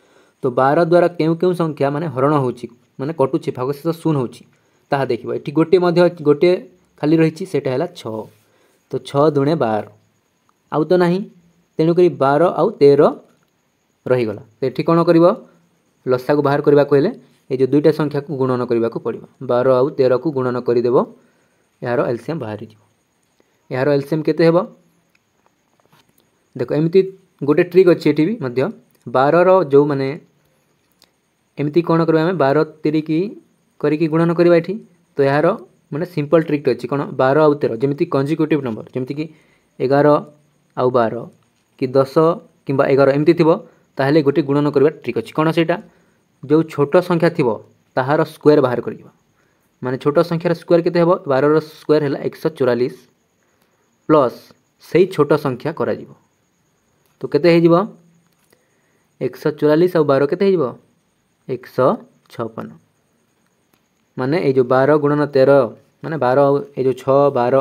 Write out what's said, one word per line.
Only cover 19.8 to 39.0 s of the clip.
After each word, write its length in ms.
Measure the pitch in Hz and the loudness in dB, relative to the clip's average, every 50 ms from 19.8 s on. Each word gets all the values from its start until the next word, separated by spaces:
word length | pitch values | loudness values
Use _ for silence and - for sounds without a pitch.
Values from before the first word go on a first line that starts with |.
| 131 147 | 2 0
ତେରକୁ 380 | - - 131 127 127 123 - 165 | 0 0 0 2 2 0 -2 -4
ଗୁଣନ 260 | 143 131 127 127 120 123 120 - | -4 -2 -4 -2 -4 -4 -2 0
କରିଦେବ, 300 | 120 123 117 123 123 151 226 220 - _ _ _ _ _ _ _ _ _ _ _ _ _ | 0 0 0 2 0 0 0 -2 -8 _ _ _ _ _ _ _ _ _ _ _ _ _
ଏହାର 180 | 135 127 120 127 - - | -8 -6 -4 -4 -2 -4
ଏଲ୍ 120 | 123 113 - | -6 -8 -8
ସି 60 | - | -10
ଏମ୍ 80 | 156 160 | -10 -10
ବାହାରିଯିବ। 400 | 120 107 107 104 117 110 - _ _ _ _ _ _ _ _ _ _ _ _ _ _ _ _ _ _ _ | -8 -10 -10 -12 -14 -18 -20 _ _ _ _ _ _ _ _ _ _ _ _ _ _ _ _ _ _ _
ଏହାର 160 | 143 127 131 147 143 | -6 -2 0 0 0
ଏଲ୍ 120 | 139 139 - | -2 -2 -4
ସି 60 | 160 | -6
ଏମ୍ 80 | 156 151 | -4 -2
କେତେ 200 | 160 156 160 170 | -4 0 2 2
ହେବ? 120 | 165 165 175 214 - - _ _ _ _ _ _ _ _ _ _ _ _ _ _ _ _ _ _ _ _ _ _ _ _ _ _ _ _ _ _ _ _ _ _ _ _ | 4 4 2 0 -2 -10 _ _ _ _ _ _ _ _ _ _ _ _ _ _ _ _ _ _ _ _ _ _ _ _ _ _ _ _ _ _ _ _ _ _ _ _
ଦେଖ, 140 | 131 127 - 143 | -10 -6 -4 -2
ଏମିତି 260 | 147 160 165 165 190 185 190 - - _ _ _ _ 147 | 0 0 2 2 2 2 2 -4 -14 _ _ _ _ -2
ଗୋଟେ 200 | 135 151 160 170 | 0 2 2 0
ଟ୍ରିକ୍ 260 | 170 - 185 190 175 | 2 4 4 6 6
ଅଛି 160 | 165 165 - 156 | 4 4 2 0
ଏଠି 140 | 147 151 156 | 0 2 0
ବି 80 | 180 226 247 | -2 -2 -4
ମଧ୍ୟ। 200 | 135 127 120 131 135 196 226 - _ _ _ _ _ 127 | -8 -6 -4 -2 -4 -4 -4 -10 _ _ _ _ _ -4
ବାରର 420 | 120 127 135 147 156 170 175 185 180 151 160 143 | 0 0 2 4 4 4 4 4 4 4 2 4
ଯେଉଁମାନେ 380 | 139 139 147 147 143 135 135 135 143 - - _ _ _ _ _ _ _ _ _ _ _ _ _ _ _ _ _ _ _ _ _ _ _ _ _ _ - | 4 4 4 4 0 -4 -4 -6 -8 -10 -16 _ _ _ _ _ _ _ _ _ _ _ _ _ _ _ _ _ _ _ _ _ _ _ _ _ _ -8
ଏମିତି 240 | 143 151 147 170 | -8 -2 -2 -2
କ'ଣ 180 | 165 160 165 165 165 | 0 2 0 0 2
କରିବା, 160 | 160 160 160 160 | 2 2 2 0
ଆମେ 100 | 170 196 | 0 0
ବାର 240 | 156 139 135 139 151 156 156 - _ _ | 0 0 2 2 0 0 -2 -6 _ _
ତିରିକି 360 | 156 151 160 151 156 156 160 190 226 - - _ _ _ _ _ _ _ _ | -2 -2 -2 -4 -2 -4 -4 -4 -4 -8 -14 _ _ _ _ _ _ _ _
କରିକି 240 | - 147 151 151 170 156 | -4 -2 -2 0 -2 -2
ଗୁଣନ 220 | 151 160 170 170 170 | 0 0 0 0 0
କରିବା 220 | 170 170 175 175 165 | 2 4 4 4 4
ଏଠି। 120 | 165 180 190 226 - _ _ _ _ _ _ - | 2 -2 -8 -12 -12 _ _ _ _ _ _ -2
ତ 0 | |
ଏହାର 260 | 139 139 139 147 151 170 214 - - - _ _ _ _ 147 | 0 2 2 2 0 0 -2 -2 -8 -20 _ _ _ _ -8
ମାନେ 120 | 143 180 | -8 -8
ସିମ୍ପଲ୍ 380 | 175 - 151 147 143 170 165 160 | -6 -6 -8 -2 2 2 2 2
ଟ୍ରିକ୍ଟେ 260 | - 151 147 147 135 | 0 -4 -2 0 -2
ଅଛି। 140 | 120 123 - - | -2 -2 -4 -6
କ'ଣ? 140 | 147 139 147 - - 131 | -6 -6 -6 -6 -2 0
ବାର 160 | 131 131 139 151 156 | 0 2 4 4 4
ଆଉ 80 | 151 147 147 | 4 2 2
ତେର, 100 | 135 120 117 113 | -2 -4 -2 -2
ଯେମିତି 220 | 135 139 143 143 180 | -4 -4 -2 -4 -4
consecutive 560 | 165 147 139 139 139 160 156 156 151 160 147 131 | -2 -2 -2 -2 -2 -2 -4 -2 -2 -2 -2 -2
number, 220 | 123 110 110 - - - | -6 -8 -10 -12 -12 -10
ଯେମିତିକି 320 | 131 | -10